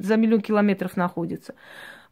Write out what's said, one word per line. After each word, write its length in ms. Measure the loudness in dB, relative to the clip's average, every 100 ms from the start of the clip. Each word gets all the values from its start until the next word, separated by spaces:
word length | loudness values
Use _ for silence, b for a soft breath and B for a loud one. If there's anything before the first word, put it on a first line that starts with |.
за 160 | 0 2
миллион 240 | 4 2
километров 560 | 2 2 2 2 -2 -2
находятся. 580 | -2 -2 -6 -8 -12 -20 B B B B B